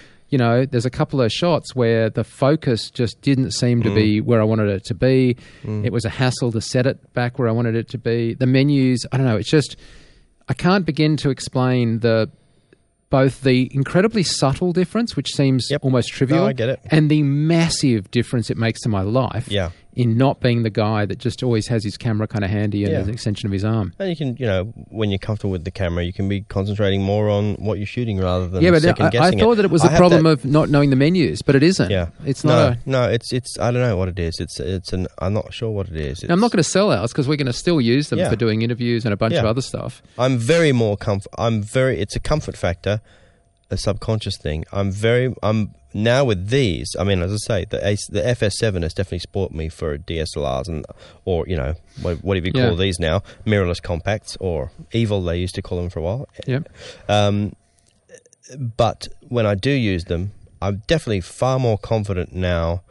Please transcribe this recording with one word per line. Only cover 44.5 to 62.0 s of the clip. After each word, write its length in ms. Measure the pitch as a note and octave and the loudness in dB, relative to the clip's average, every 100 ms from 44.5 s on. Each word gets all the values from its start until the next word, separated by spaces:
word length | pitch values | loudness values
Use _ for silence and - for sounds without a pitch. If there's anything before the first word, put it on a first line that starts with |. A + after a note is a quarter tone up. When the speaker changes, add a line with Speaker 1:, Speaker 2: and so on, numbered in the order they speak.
| D#2 - | -6 -6
Speaker 2:
I'm 200 | G2+ G2 | -4 -4
very, 420 | G2 A2+ B2 B2+ - | 0 2 2 0 -2
I'm 300 | G#2 A2 G2+ - _ | -2 0 -2 -8 _
now 300 | G2+ A2+ B2+ | -2 2 2
with 260 | C3+ F#2+ G2 | 2 0 0
these, 400 | C3+ A#2+ C#2+ - - | 0 0 -2 -6 -4
I 40 | |
mean, 180 | F#2+ F#2 | 0 0
as 100 | F2 | 0
I 40 | G#2 | -4
say, 280 | - G#2 G2 | -2 -4 -2
the 180 | - F#2 | -4 -2
Ace, 200 | G#2 - | -2 -4
the 180 | G#2 A2+ | -2 -2
F 180 | A#2 | 0
S 100 | G#2 - | -2 0
seven 240 | A2+ F#2 | -2 -2
has 100 | E2 | -4
definitely 260 | - G2 F2+ | -4 -6 -6
spoilt 320 | - G2+ F#2 | -6 -6 -4
me 160 | D#2+ D#2+ | -6 -8
for 300 | - D#2+ D2 | -6 -6 -6
D 220 | - E2 | -6 -6
S 80 | D#2 D#2 | -4 -4
L 60 | C2+ C2 | -4 -4
Rs 80 | C2 | -6
and, 180 | D#2 - - - - - | -8 -10 -18 -20 -10 -2
or, 200 | E2+ D#2+ | -2 -2
you 80 | E2+ | -4
know, 180 | C2 E2 - - | -4 -6 -12 -8
what, 220 | F2+ E2+ | -6 -4
whatever 220 | F#2 F#2+ F2+ | -2 -2 -2
you 80 | |
call 180 | C3 A#2+ | 0 0
Speaker 1:
Yeah. 40 | G2+ | 2
Speaker 2:
these 240 | G2 F2 | -2 0
now, 240 | D#2+ F#2 - - - | 0 -2 -4 -8 0
mirrorless 340 | G#2 F2+ E2+ | 0 0 -4
compacts, 560 | - E2+ G2 G#2 - - | -6 -6 -4 -6 -8 -8
or 320 | F#2+ D#2+ C2 - - | -4 -4 -6 -12 -6
evil 320 | A#2 A2+ G#2 | -2 0 0
they 140 | F2 F2 | -2 -2
used 160 | F2+ - | -4 -6
to 60 | |
call 180 | - F2+ | -6 -6
them 100 | F2 | -6
for 100 | E2+ | -6
a 40 | |
while. 260 | D#2+ A#2+ - - - | -4 -6 -8 -12 -6
Speaker 1:
Yep. 240 | B2+ - - - - - | -6 -6 -16 -20 -10 0
Speaker 2:
Um, 440 | G#2 G2+ G2+ G#2 - _ _ _ _ _ - _ _ - C3+ B2 - | 2 2 0 -2 -8 _ _ _ _ _ -20 _ _ -18 -10 -6 0
but 300 | A2 - - - - | 0 -2 -12 -16 -4
when 180 | A#2+ G#2+ | 0 0
I 100 | G2+ | 0
do 160 | C3 | 0
use 320 | C#3 A2 F2+ E2+ | 0 0 -2 -2
them, 260 | E2+ G2 - - _ | -4 -4 -10 -20 _
I'm 220 | F#2+ G2+ - | -6 -4 -2
definitely 340 | D#3+ - G2+ | -2 0 -4
far 360 | - - B2+ C3 | -6 -2 0 2
more 180 | B2 G#2+ | 0 -2
confident 560 | - A2+ | -2 -2